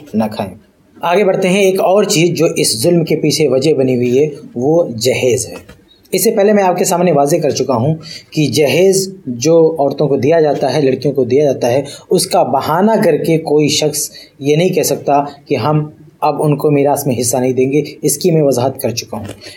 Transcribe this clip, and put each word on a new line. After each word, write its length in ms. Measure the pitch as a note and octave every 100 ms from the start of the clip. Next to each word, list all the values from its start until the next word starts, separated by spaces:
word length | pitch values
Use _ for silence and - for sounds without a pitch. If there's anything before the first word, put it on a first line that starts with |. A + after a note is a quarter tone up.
| -
نہ 100 | A2 A2
کھائیں۔ 220 | - G2+ F#2 _ _ _ -
آگے 240 | D#3+ F3+
بڑھتے 240 | F#3+ F3+ F#3+
ہیں۔ 120 | F#3+
ایک 200 | F#3+ F#3+
اور 240 | E3+ G3
چیز 260 | G#3 D#3 E3+ -
جو 80 | D#3+ -
اس 260 | D#3 A2+
ظلم 220 | D3+ F3
کے 120 | D#3+ D#3
پیچھے 300 | D#3 D3 D3+
وجہ 240 | C3 D3+
بنی 220 | C#3 C3 B2
ہوئی 220 | B2 B2+
ہے 100 | D3+ D3 -
وہ 300 | A#2+ C3 E3 E3 A#2
جہیز 480 | B2+ A#2+ A#2+ G#2+ -
ہے۔ 60 | - - - _ _ -
اس 120 | -
سے 60 | A3+
پہلے 220 | G#3+ G3+
میں 100 | G#3
آپ 140 | F#3+ F3
کے 80 |
سامنے 280 | D#3 F3 F3+
واضح 240 | C#3+ C#3+ E3
کر 140 | D3+
چکا 260 | A#2+ B2+ B2
ہوں 180 | C3+ D#3+ - - -
کہ 160 | D#3 D3
جہیز 640 | A#2 C#3+ C#3+ F#3+ F#3+ F#3+ - C3+
جو 500 | A#2+ C#3 E3 D#3+ E3
عورتوں 300 | C#3 C#3 D3+
کو 80 | C3+
دیا 240 | C3 E3
جاتا 340 | D3+ C#3 C#3
ہے، 60 | D3+
لڑکیوں 320 | C3+ C3 D3
کو 100 | C3+
دیا 200 | A#2+ C3
جاتا 280 | D3 A#2+ B2
ہے، 100 | B2+ C#3 - -
اس 160 | F#3 F3+
کا 160 | F#3+
بہانہ 580 | C3+ C3+ C3+ D#3+ G#3+ A3
کر 120 | F3 D3+
کے 220 | D3 D#3+
کوئی 300 | - D3 D3
شخص 420 | - D3+ - - - - -
یہ 180 | C#3 D3+
نہیں 120 | F3+
کہہ 140 | E3
سکتا 400 | B2 C#3 - C#3+ C#3+ - -
کہ 100 | C3+
ہم 320 | C#3+ D3+ D3+ - - -
اب 220 | D3+ D3
ان 140 | D3+ C#3+
کو 140 | D3+
میراث 360 | C#3+ C#3 C3+ D3
میں 80 | A#2+
حصہ 160 | A#2 C3
نہیں 160 | B2+
دیں 180 | B2 C3
گے۔ 100 | D3 D3 -
اس 140 | D3+ -
کی 120 | F#3
میں 120 | D#3+
وضاحت 380 | C#3+ A#2+ B2+ C3
کر 100 | A#2+
چکا 260 | A#2 - A2
ہوں، 80 | G2+ - -